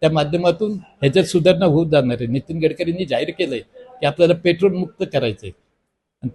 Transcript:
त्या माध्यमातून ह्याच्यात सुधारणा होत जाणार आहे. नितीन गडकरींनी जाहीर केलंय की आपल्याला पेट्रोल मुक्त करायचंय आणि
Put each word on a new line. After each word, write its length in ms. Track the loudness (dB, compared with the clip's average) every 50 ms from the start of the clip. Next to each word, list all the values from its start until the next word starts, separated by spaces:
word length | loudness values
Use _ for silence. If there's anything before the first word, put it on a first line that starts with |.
त्या 100 | -2 0
माध्यमातून 600 | 2 0 0 0 -2 0 0 0 0 0 -2 -4
ह्याच्यात 520 | -4 -8 -12 _ _ -2 0 2 2 2 0
सुधारणा 420 | 2 2 2 4 4 4 4 4
होत 240 | 2 2 2 2 2
जाणार 260 | 2 2 2 2 -2 -2
आहे. 60 | -4
नितीन 320 | -4 -4 -4 -4 -6 -4 0
गडकरींनी 480 | 0 0 0 -2 -4 -4 -4 -4 -4
जाहीर 240 | -4 -2 -4 -4 -4
केलंय 280 | -4 -6 -4 -4 -4 -8 -10 _ _
की 300 | -20 -20 -20 -10 -4 -4
आपल्याला 280 | -2 0 2 2 2 2
पेट्रोल 420 | 2 0 0 0 2 0 0 0
मुक्त 280 | 0 -6 -6 -6 -8 -6 -4
करायचंय 380 | -2 -2 -2 -2 -4 -6 -12 -18 -18 _ _ _ _ _ _ _ _ _ _ _ _ -12
आणि 60 | -10 -4